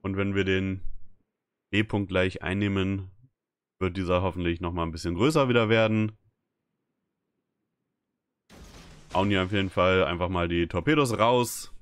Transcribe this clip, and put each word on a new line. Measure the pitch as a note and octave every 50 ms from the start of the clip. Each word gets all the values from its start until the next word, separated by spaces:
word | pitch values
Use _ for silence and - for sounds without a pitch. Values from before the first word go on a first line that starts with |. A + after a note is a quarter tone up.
Und | - - F#2+
wenn | F#2+ G2+ G2 G2
wir | G2 F#2+
den | F#2+ F#2+ F#2+ F#2+ F#2+ F#2+ G2 - - - - - - - _ _ _ _ _ _ _ _ _ _ _
B-Punkt | - G2+ A2 A2 - G2+ G2+ F#2
gleich | F#2 F#2 F#2 F#2+ - - -
einnehmen, | D#2+ F#2 G2+ G#2 G2+ G2 G2 F#2 F#2+ G2 G2 F#2 - - _ B2+ _ _ _ _ _ _ _ _ _ _ _
wird | F#2 F#2 F2
dieser | G2 F#2 F2 F2+ F2+
hoffentlich | F#2+ F#2 E2 F2+ F2 E2+ E2+ E2
nochmal | F2 F2 F2 F2 E2
ein | E2
bisschen | D#2 D#2+ - - F2+
größer | E2+ A2 D3 D#3+ D#3+ C#3
wieder | B2+ A#2+ A#2+ A2+ G#2+
werden. | A2+ A2 A2+ A2 A2 A2 A2 G#2+ G#2+ _ _ _ _ _ _ _ _ _ _ _ _ _ _ _ _ _ _ _ _ _ _ _ _ _ _ _ _ _ _ _ _ _ _ _ _ _ _ _ _ _ _ _ _ _ _ _ - - - - - - - - - - - - -
Hauen | F#2 G2 G2+
hier | G#2 F#2+ F#2
auf | F#2 G#2+
jeden | G2+ F#2+ F#2
Fall | - G2 F2+ F#2 F#2 F#2 F#2
einfach | - F2 E2+ F2+
mal | F2 F#2 F2 E2+ E2+
die | E2+ E2+ E2+
Torpedos | D#2+ - F2+ E2 C#3+ D#3 D3+ C#3+ B2 A2+
raus. | F#2 G#2+ A#2 B2+ B2 A#2+ A#2 - - - - - -